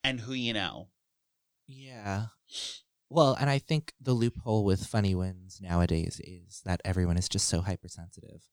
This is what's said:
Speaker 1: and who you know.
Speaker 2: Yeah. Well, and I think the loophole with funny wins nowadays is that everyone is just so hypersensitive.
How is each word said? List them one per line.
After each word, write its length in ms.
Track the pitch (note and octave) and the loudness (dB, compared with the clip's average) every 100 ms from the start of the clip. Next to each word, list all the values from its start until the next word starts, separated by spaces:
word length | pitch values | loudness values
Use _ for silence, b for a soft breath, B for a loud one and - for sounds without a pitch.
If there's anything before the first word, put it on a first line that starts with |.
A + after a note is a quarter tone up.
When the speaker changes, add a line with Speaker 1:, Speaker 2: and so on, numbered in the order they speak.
Speaker 1:
and 160 | C3+ B2+ | -2 -4
who 120 | A2+ | -6
you 180 | C3 A#2+ | -2 -2
know. 380 | A2 F2+ B1 F#2 _ _ _ _ _ _ _ - | 0 -4 -6 -16 _ _ _ _ _ _ _ -20
Speaker 2:
Yeah. 600 | C3 C3+ B2 G2+ G2 A2+ _ _ B B B _ _ _ | -20 -16 -10 -4 -2 -4 _ _ B B B _ _ _
Well, 240 | D3 C#3+ | 4 4
and 160 | - C#3+ | 4 2
I 80 | C#3 | 0
think 360 | - D#3 - - | 0 -2 -2 -10
the 140 | C3 | 0
loophole 500 | B2 A#2 - A#2 A2 | 2 2 0 0 2
with 220 | G2+ F#2+ - | 4 2 2
funny 280 | A2 G2+ | 2 2
wins 460 | F#2 F#2 F#2 F#2 - | 2 -2 -6 -16 -16
nowadays 600 | F#2 F2 F2 E2 E2 - | 0 2 4 2 -2 -6
is 420 | - F2+ F2 - | -16 -18 -18 -14
that 160 | G2 F2+ | -4 -4
everyone 340 | F#2+ F#2 F2 E2+ | -2 2 4 2
is 100 | F2+ | 0
just 200 | G2+ - | 0 0
so 140 | E2+ | 0
hypersensitive. 880 | F#2 F2+ F2+ - E2+ - - D#2+ _ | 0 -6 -8 -18 -18 -20 -20 -20 _